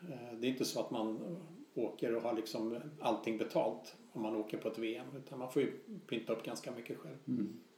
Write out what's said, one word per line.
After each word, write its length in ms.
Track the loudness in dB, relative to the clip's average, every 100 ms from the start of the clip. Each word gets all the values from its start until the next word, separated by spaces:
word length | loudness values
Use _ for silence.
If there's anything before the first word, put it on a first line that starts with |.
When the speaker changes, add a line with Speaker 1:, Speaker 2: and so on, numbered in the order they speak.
| -8
Speaker 1:
Eh, 280 | -8 -8 0
det 80 | 0
är 40 |
inte 140 | 2
så 160 | 0 2
att 100 | 0
man 460 | 0 0 0 -4 -6 -8 -16 -8
åker 400 | 0 0 2 2 2
och 60 |
har 100 | 2
liksom 420 | 0 0 0 0 0 -6 0
allting 380 | 2 4 2 2
betalt 560 | 4 4 4 2 -8 -16 -10
om 100 | -2
man 140 | 2 2
åker 220 | 0 0
på 100 | -2
ett 100 | 0
V 180 | 0 0
M, 100 | -4 -10 -8
utan 120 | -6
man 140 | 2
får 100 | 4
ju 100 | 4 2 -8 -12 -2
pynta 240 | -4 0
upp 100 | 0
ganska 260 | 0 -6 -6 -6
mycket 220 | -6 -8
själv. 180 | -8 -10 0
Speaker 2:
Mm. 200 | 2 2 -2 -14